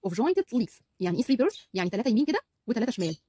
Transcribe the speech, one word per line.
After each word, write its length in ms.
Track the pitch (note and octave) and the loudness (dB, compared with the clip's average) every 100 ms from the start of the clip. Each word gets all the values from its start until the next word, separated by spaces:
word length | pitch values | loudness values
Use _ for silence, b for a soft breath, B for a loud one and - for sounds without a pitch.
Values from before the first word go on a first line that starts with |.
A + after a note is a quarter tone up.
| G3 | -4
of 40 | |
jointed 480 | F3 C#4 F#4 F#4 B3 | 0 2 2 0 -2
legs. 220 | G#3 - _ _ | -2 -6 _ _
يعني 180 | F3+ F3 | -2 -2
ايه 60 | |
three 160 | B3 C4 | 0 2
pairs؟ 180 | D4 - - | 2 -2 -8
يعني 160 | F#3+ F3+ | -4 -2
ثلاثه 200 | G3 B3+ | 0 2
يمين 160 | G#3+ D4 | 2 2
كده 140 | G4+ - _ - | -2 -4 _ -6
وثلاثه 240 | A#3+ A#3+ | -2 -2
شمال. 240 | A#3 E3+ D#3+ | -2 -4 -4